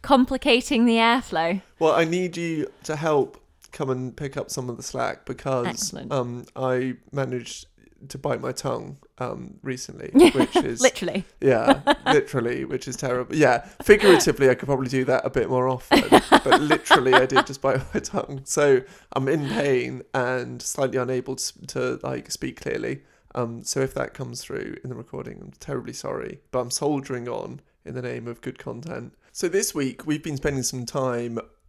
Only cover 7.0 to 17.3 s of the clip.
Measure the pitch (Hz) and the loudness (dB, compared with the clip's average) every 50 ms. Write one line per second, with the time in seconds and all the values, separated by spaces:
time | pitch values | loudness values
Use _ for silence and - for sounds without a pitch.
7 | _ - - 143 135 127 127 123 117 - - - - _ _ _ _ _ _ _ | _ -10 -6 -6 -4 -4 -4 -8 -8 -10 -14 -16 -16 _ _ _ _ _ _ _
8 | - 135 - 135 135 143 123 113 117 131 127 - - 139 123 120 - - 139 - | -20 -16 -14 -8 -4 -4 -4 -4 -4 -6 -6 -6 -4 -4 -4 -4 -6 -10 -16 -18
9 | _ _ _ _ 127 123 - 120 120 117 - - - 135 127 127 - - - - | _ _ _ _ -8 -8 -8 -10 -12 -14 -16 -12 -10 -8 -8 -8 -10 -14 -14 -12
10 | - - - 269 349 320 - 135 - - - 339 - - 117 - 247 262 - - | -12 -12 -6 0 0 0 2 2 -2 0 0 -2 -2 -2 -2 4 2 2 2 2
11 | 202 175 - 196 180 - _ - - 135 131 113 - - 269 - - 277 294 - | -8 -4 -4 -6 -8 -8 _ 0 2 2 4 4 4 4 4 4 4 0 0 0
12 | - - - 147 - - - 135 117 120 123 131 135 131 139 127 - - 123 117 | 2 2 2 2 2 0 -4 -2 -2 -2 -4 -4 -6 -6 -6 -6 -6 -8 -10 -6
13 | - 131 127 127 127 - - 156 151 123 123 117 - - - _ - - 208 208 | -4 -4 -2 -4 -4 -4 2 4 4 6 4 2 0 -8 -18 _ 6 6 6 8
14 | 202 202 180 - - 180 147 - 139 131 127 127 - 135 143 131 135 123 131 131 | 10 8 8 8 8 2 2 6 6 6 6 4 0 -2 -2 -2 -2 -2 0 0
15 | 131 131 131 127 - - - 135 113 85 131 127 127 131 131 120 - - 294 285 | 2 2 2 2 0 0 0 0 0 2 2 2 2 0 0 -2 0 4 4 4
16 | - - - - - - - - - - - - 294 302 311 - - - - 156 | 6 8 6 6 6 8 4 4 6 6 4 4 6 4 2 0 4 4 4 6
17 | 127 131 - - 131 127 | 6 6 6 6 6 6